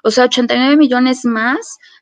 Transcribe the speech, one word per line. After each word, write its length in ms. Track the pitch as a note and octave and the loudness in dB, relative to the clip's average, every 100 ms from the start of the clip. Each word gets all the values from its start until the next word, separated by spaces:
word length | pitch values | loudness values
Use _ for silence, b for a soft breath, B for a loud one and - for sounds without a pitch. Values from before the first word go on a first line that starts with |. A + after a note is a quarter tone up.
o 80 | A3 | -2
sea, 140 | A3 A#3+ | 2 2
ochenta 280 | B3 A#3+ B3 | 0 -2 0
y 40 | |
nueve 180 | C4 D4 | 2 2
millones 480 | C#4+ B3 B3+ B3+ B3 | 2 2 0 0 -4
más, 520 | A3+ A#3 D#4 A#4 - b b | -2 -2 -4 -8 -18 b b